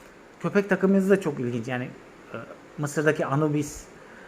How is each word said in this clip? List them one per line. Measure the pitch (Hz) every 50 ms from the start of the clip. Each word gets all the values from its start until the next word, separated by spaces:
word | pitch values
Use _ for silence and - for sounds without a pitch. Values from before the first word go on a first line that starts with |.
| - - - - - - - -
köpek | - 165 - 202 202 -
takım | 185 180 190 190 196
yıldızı | 196 190 196
da | 196 196
çok | - 156 139 139
ilginç. | 120 120 123 117 110 131
Yani, | 123 123 127 - - - - - - - - - -
e, | 113 117 - - - - - - 160
Mısır'daki | 147 143 - 160 151 156 151 160 151
Anubis, | 127 135 151 156 151 147 151 143 - - - - - - - - - - - -